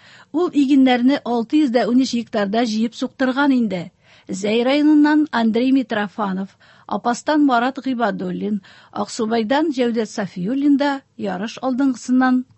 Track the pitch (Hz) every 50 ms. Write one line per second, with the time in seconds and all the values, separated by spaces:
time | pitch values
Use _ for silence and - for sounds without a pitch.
0 | _ - - - - _ - 302 359 349 - 285 277 262 294 269 262 262 247 240
1 | 247 262 285 277 - 226 240 233 220 - 311 302 311 247 226 247 214 196 247 262
2 | 269 220 - 233 220 - - 220 202 196 208 226 254 226 214 220 226 240 - -
3 | 254 247 _ - 262 262 247 269 285 285 262 247 233 208 185 175 170 180 - _
4 | _ _ _ _ _ - 190 185 196 208 220 233 233 262 277 294 294 302 311 294
5 | 294 294 302 302 302 - - 233 233 226 214 233 254 262 262 269 254 - 233 208
6 | 208 196 - - 208 196 185 190 196 190 _ _ _ _ _ _ _ - - 202
7 | - 240 240 - - - 302 302 294 277 247 233 240 262 262 269 - 262 262 233
8 | 240 202 196 180 190 180 180 180 190 208 214 196 - - - - - _ - -
9 | 208 - - - 226 220 233 233 226 208 269 285 320 339 254 254 240 240 220 233
10 | 220 208 - - 202 175 - 185 175 202 262 277 277 294 285 254 285 285 277 277
11 | - _ _ - 220 196 185 180 202 226 - - - 262 254 233 277 269 247 214
12 | - - 254 254 262 254 254 254 254 - _